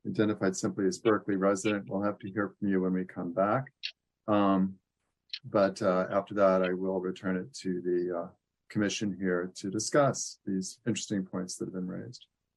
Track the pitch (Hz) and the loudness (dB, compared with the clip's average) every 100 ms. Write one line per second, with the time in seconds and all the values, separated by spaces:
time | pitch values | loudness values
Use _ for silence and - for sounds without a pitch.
0 | - 95 107 101 98 95 107 95 95 90 | -4 0 2 2 0 0 -2 0 0 2
1 | 117 104 101 95 98 98 110 104 98 98 | 2 2 2 0 2 2 0 -2 -2 -2
2 | 104 101 104 101 98 - 101 95 92 92 | -2 -4 -6 -4 -4 -2 0 2 2 0
3 | 92 - 87 85 101 123 135 - - - | -4 -6 -4 0 2 2 -2 -10 -12 -12
4 | _ _ - 104 101 95 95 95 _ _ | _ _ 0 4 4 4 2 -2 _ _
5 | _ _ _ - 127 107 98 95 101 92 | _ _ _ -16 -4 2 2 2 2 2
6 | 92 98 98 101 98 92 92 92 95 95 | 2 -2 -2 4 6 6 4 0 -2 -2
7 | 90 90 98 92 92 - 95 87 87 90 | -2 -4 -2 -2 -4 -8 -4 -4 0 0
8 | 87 87 87 - _ _ - 104 101 - | 0 -4 -6 -12 _ _ -8 0 0 0
9 | 104 92 95 87 92 - 101 104 - 151 | -4 -2 0 0 -2 -6 -6 -4 0 4
10 | 139 - - - - 95 92 - - 104 | 4 2 -6 -10 -6 -4 -4 -6 -4 -4
11 | - 104 92 95 92 - 98 92 92 92 | -2 -4 -4 -6 -6 -8 -8 -6 -8 -8
12 | 110 131 _ _ _ | -10 -14 _ _ _